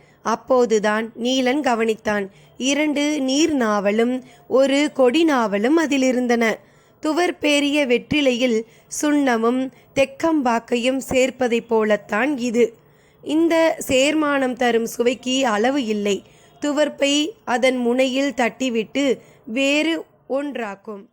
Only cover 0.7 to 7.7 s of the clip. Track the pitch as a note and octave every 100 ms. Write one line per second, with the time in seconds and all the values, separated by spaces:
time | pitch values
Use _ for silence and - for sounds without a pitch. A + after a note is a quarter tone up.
0.7 | A3 G#3 G#3+ A3+ - A#3+ C4 B3 C#4+ C#4
1.7 | A#3 A3+ A3 G#3+ G#3 G3 - - - B3+
2.7 | C#4 D4+ C#4+ D4 D4+ C4 C4+ E4 D4 A3+
3.7 | G#3 G3+ G#3+ A#3+ B3+ - - - A#3+ C#4
4.7 | C#4 D4 D4 B3+ C#4 E4+ C4 A3 G3+ A3+
5.7 | E4 D#4 C4+ C4 B3 B3 A#3+ A3+ - -
6.7 | _ _ _ D4+ D#4 F4 - D4 C#4+ C#4+